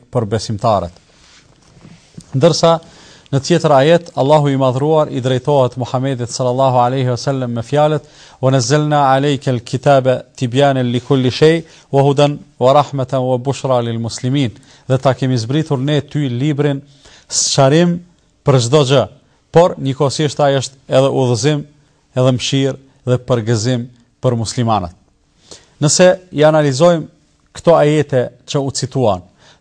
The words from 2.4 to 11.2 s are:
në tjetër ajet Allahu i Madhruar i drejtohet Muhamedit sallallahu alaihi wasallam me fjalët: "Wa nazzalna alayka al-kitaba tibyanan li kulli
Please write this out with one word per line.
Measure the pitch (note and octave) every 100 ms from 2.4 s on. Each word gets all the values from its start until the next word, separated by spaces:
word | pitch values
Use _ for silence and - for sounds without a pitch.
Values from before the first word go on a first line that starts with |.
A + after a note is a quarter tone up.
| E3 D#3 E3 E3 - - - - _
në | C#3 -
tjetër | E3+ E3
ajet | C#3 C#3+ E3+ E3+ -
Allahu | C3+ D3+ C#3+
i | C3+
Madhruar | C3 B2 D3 D#3 D3+
i | C3+
drejtohet | B2 B2+ D3 C#3+ B2 B2+
Muhamedit | A#2+ B2+ C3+ B2+ A#2
sallallahu | - B2+ B2+ C3+ B2
alaihi | B2 C3+ B2+
wasallam | A#2+ - C3+ B2
me | A#2+
fjalët: | A2+ D3 D3+ D3+ - - - _
"Wa | C3
nazzalna | C3+ A2+ D3+ D3+ D3 C#3
alayka | C3+ C#3+ C3 -
al-kitaba | B2 - B2+ D3 C#3 C3 B2+ - -
tibyanan | B2+ B2 C#3+ C3 B2
li | A#2+
kulli | - C#3